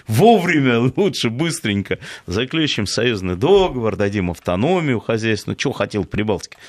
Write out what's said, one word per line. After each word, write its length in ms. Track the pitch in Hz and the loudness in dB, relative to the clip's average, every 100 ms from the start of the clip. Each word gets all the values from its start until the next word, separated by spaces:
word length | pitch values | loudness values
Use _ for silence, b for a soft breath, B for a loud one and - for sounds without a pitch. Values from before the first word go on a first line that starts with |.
| - | -2
вовремя, 840 | 110 214 220 175 160 135 117 127 | 4 6 6 4 2 2 2 2
лучше 360 | 131 196 131 120 | 2 -2 0 -4
быстренько 680 | 113 165 151 110 101 95 90 B B - | -2 -4 -2 -2 -2 -2 -6 B B -6
заключим 600 | 90 131 160 151 - 101 | -4 -2 -2 0 -2 -2
союзный 480 | - 123 107 92 | 0 0 0 -2
договор, 640 | 90 135 202 185 131 110 92 | 0 4 4 4 0 -2 0
дадим 340 | 101 101 87 | 0 0 -2
автономию 720 | 85 - 90 131 185 156 117 | -2 -2 0 0 0 0 -2
хозяйственную. 560 | - 117 113 107 - 101 | -2 -2 0 -2 -4 -4
Чё 160 | 135 | -4
хотел 320 | - 101 104 | -4 -4 -4
Прибалтики? 540 | 87 - 107 95 - - | -4 -4 -2 -2 -4 -18